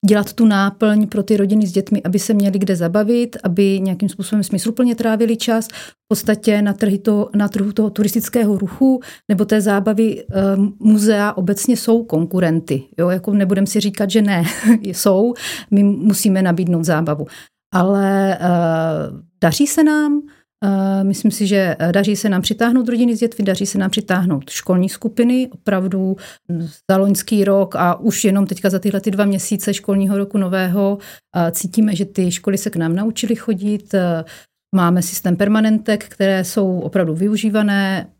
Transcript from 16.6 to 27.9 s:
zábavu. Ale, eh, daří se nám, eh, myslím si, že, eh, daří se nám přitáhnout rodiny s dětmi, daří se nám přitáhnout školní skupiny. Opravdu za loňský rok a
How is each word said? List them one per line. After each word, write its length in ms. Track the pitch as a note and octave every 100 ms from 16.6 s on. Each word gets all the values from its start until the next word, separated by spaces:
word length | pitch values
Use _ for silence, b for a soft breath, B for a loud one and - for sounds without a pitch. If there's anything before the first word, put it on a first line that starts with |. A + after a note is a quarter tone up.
| F3 E3+
zábavu. 440 | E3 D#3 D#3+ C#3+ C#3+ B B _ _
Ale, 640 | F#3 F#3 G3 G3 G3 G3 F#3+
eh, 20 | F3+ F3 E3+ D#3+ E3 D#3 D3+ C#3 - _
daří 260 | E3+ D#3 C#4+
se 160 | -
nám, 380 | D4+ D4+ D4+ D4 D4 B B _ G3
eh, 380 | G3 G3 G3
myslím 280 | G3 G3 A3
si, 160 | - G3+
že, 280 | G3+ F#3 D#3+
eh, 120 | E3
daří 240 | F3+ G3+ G3+
se 140 | G#3+
nám 120 | F#3+
přitáhnout 480 | A3 A3 A#3 B3 A#3
rodiny 260 | A#3+ B3 A3+
s 40 |
dětmi, 260 | A#3 A#3 G3+
daří 200 | F#3 G3
se 120 | G3+
nám 120 | F#3+
přitáhnout 600 | G#3+ - F#3 F3+ C#3+ C3+
školní 400 | - - F3+ F#3
skupiny. 600 | - A3+ A3 A#3+ B3+ B3+
Opravdu 640 | - - F#3+ F#3 F#3+ F#3+ F#3+ B B _ E3+ E3 - -
za 60 | F#3+
loňský 460 | G3 G3 - G#3+
rok 320 | G3 G3 F#3+ -
a 240 | F3